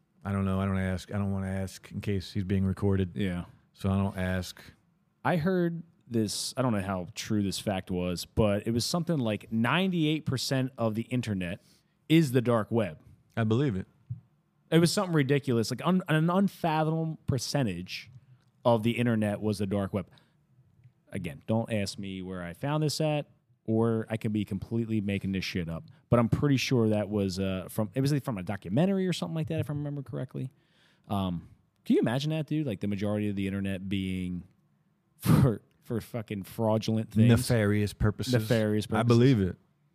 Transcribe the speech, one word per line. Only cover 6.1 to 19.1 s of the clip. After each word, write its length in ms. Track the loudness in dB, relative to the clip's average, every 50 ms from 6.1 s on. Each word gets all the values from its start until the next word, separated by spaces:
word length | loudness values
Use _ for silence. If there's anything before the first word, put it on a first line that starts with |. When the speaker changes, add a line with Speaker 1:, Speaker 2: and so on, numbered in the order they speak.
Speaker 2:
this, 420 | -2 0 0 0 -2 -6 -8 -6 -4
I 60 | -2 0
don't 100 | 0 0
know 80 | 0
how 260 | -2 -2 -4 -4 -6 -8 -10
true 280 | -10 -6 -2 0 0 0
this 140 | 0 -2 -2
fact 300 | -2 -2 -4 -4 -4 -4 -4
was, 320 | -2 -2 -2 -4 -4 -6
but 420 | -4 _ 2 4 4 2 2 0
it 60 | 0 0
was 120 | 0 0
something 340 | 0 -2 -2 -2 -2 -2 0
like 340 | 0 0 -2 -2 -4 -4 -2
ninety-eight 760 | 0 2 2 2 2 2 0 0 0 2 2 0 0 -2
percent 460 | -2 -4 -2 -2 -2 0 0 0 -2 -2
of 200 | -2 -2 -2 0
the 60 | -2 -4
internet 580 | -2 -2 -2 -2 -2 -2 -2 -4 -4 -6 -8 _ _ _ _ _ _ _ _ _ 4
is 240 | 4 4 6 4 2
the 80 | 2
dark 320 | 2 4 2 2 2 2 0
web. 260 | 0 0 0 -4 -10 -16 -20 -20 -20 _ _ _
Speaker 1:
I 80 | 0 2
believe 320 | 2 4 2 2 2 0
it. 100 | -2 -4 -8 _ _ _ -14 -14 -14 -14 _ _ _ _ _ _ _ _ _
Speaker 2:
It 100 | 4 4
was 120 | 4 4 2
something 220 | 0 -2 0 2
ridiculous, 560 | 2 2 4 2 0 2 2 0 0 0 0
like 100 | -4 -4 0
un-, 160 | 0 2 2 2 2
an 200 | 2 2 2 2
unfathomable 920 | 2 2 2 0 0 -2 -2 0 0 2 2 0 0 0 -2 -4 -6 -6 _
percentage 840 | -2 -2 -2 -2 -2 0 0 0 0 -2 -4 -8 -10 -12 -14 -14 -16 -20 -20 -20 _ -20 _ _ _ _ _ 2
of 160 | 4 4 4 4
the 80 | 2 0
internet 480 | 2 2 2